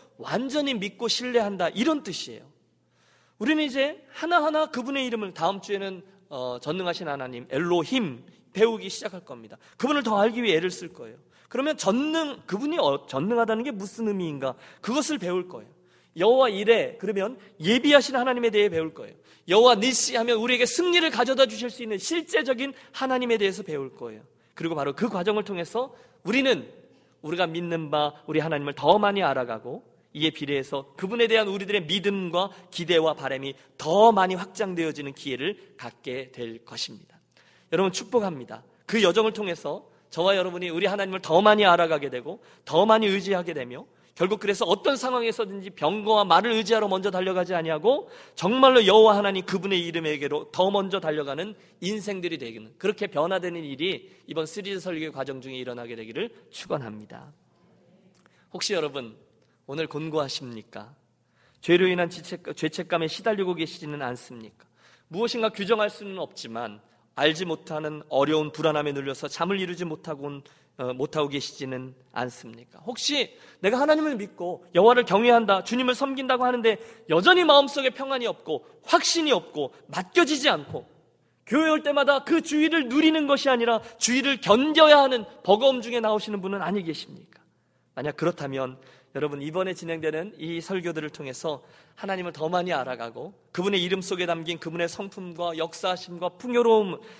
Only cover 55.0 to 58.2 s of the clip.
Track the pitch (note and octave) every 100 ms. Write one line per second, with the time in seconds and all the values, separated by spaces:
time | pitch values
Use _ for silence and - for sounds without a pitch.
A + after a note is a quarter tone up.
55 | D#3 C#3 C3+ C3+ C3 C3 B2 A#2+ A#2+ A2+
56 | A2 B2+ A#3 - _ - F3+ D#3 A#2 G#2+
57 | G#2+ A#2 C#3 - _ _ _ _ _ _
58 | _ _